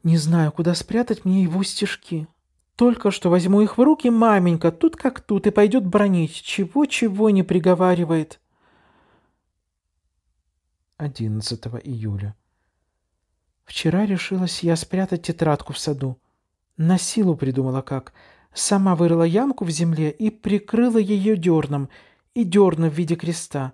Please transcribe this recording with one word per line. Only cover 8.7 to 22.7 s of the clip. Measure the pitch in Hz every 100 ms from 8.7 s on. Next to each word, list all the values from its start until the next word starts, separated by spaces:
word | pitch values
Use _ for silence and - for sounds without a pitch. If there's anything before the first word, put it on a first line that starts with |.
| _ _ _ _ _ _ _ _ _ _ _ _ _ _ _ _ _ _ _ _ _ _ _
Одиннадцатого | 147 131 110 107 107 117 120 117
июля. | - 120 107 101 101 107 _ _ _ _ _ _ _ _ _ _ _ _
Вчера | _ - 165 175 208
решилась | 190 - 190 180 -
я | 170 165
спрятать | - 185 190 175
тетрадку | 170 165 160 147 -
в | 143
саду. | - 139 135 123 _ _ _ _ _ -
На | 160 180
силу | - - 196 151
придумала | 131 131 131 131
как. | 131 135 - _ _ _ _
Сама | - - 202 190
вырыла | 170 170 165
ямку | 165 185 277 262
в | 175
земле | 156 170 160 156
и | - 214
прикрыла | - 208 202 202 226 247 226
её | 196 208 196
дёрном, | 214 175 160 147 143 139 - _ _ _
и | -
дёрна | 208 190 196